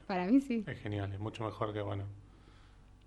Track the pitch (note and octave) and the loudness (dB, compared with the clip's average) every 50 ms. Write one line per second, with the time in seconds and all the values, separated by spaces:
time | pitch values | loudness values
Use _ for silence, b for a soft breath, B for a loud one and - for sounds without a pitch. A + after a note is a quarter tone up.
0 | - - G3 F3+ F3+ F#3 A#3+ C#4 C#4 - A#3 A3+ G3+ - A#2+ - - A2 G#2 G2+ | -4 -2 0 0 4 6 6 6 6 6 2 0 0 -2 -6 -4 -4 -2 0 0
1 | G2 G2 G2 F#2+ G#2 A2 G#2+ - A2 G#2+ G2 - A2+ G#2+ G#2 G#2+ G2+ G2+ G2+ G2+ | 0 0 -2 -2 -4 -4 -2 -2 -2 -2 0 0 0 0 0 0 -2 0 -2 -2
2 | G2+ G2+ G2+ - b b b b b b b b b b b b b b b - | -4 -6 -8 -12 b b b b b b b b b b b b b b b -20
3 | - | -20